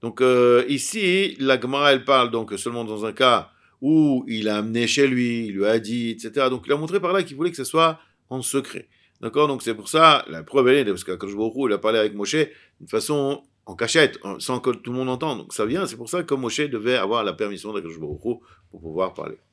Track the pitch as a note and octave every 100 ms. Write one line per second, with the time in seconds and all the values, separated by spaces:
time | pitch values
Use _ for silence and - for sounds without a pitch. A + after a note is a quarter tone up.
0 | A#2 A2+ B2+ B2+ B2 A#2+ A#2+ C#3 - A3
1 | F#3+ F#3 G3 - C3+ C3 A#2+ C#3 C#3+ C3+
2 | C3+ C3+ A#2+ A2+ A2 G2+ - A#2+ A2+ G#2+
3 | A2 G#2 C3 A#2 E2+ _ _ _ C3+ D#3+
4 | D3+ C3 B2+ A2+ G#2+ G#2 G#2+ A2+ A#2 C3+
5 | C#3 B2+ A#2+ A#2 A2+ F#2+ G2 A2+ G#2+ A#2+
6 | A#2 A2+ A2+ C#3 C3 B2+ - C#3+ D#3+ F#3+
7 | E3+ F#3+ E3+ C#3 F3 E3+ B2+ D#3+ E3 D#3+
8 | _ _ _ C3 B2 C#3 C3+ G2 - _
9 | _ _ A2+ A2+ D3 C3+ A#2 G#2+ G2 D#3
10 | D#3+ C#3+ - E2 D#3+ C#3 B2 C#3 A2+ F2+
11 | - F#2 G2 G2+ A2 A2+ C3+ G2+ A2 A2+
12 | G#2+ G#2 G2+ D3+ D#3 - _ _ - A2
13 | G#2 D3+ C#3 C#3 _ _ - F#2 A2+ E3
14 | D3 - - G2 - B2+ B2+ A#2 - B2
15 | C3 B2+ D#3+ A#2+ C2+ - G#2+ D3+ F3+ A2+
16 | A#2 F3+ F3 C#3 B2 - D3 B2+ A2 B2+
17 | G2 A#2 G#2 E2 G#2 G2 G2+ G#2+ E2 E2
18 | D2+ D2+ A2+ A#2 _ _ _ F2+ E2 D#2+
19 | F#2 - D2+ - _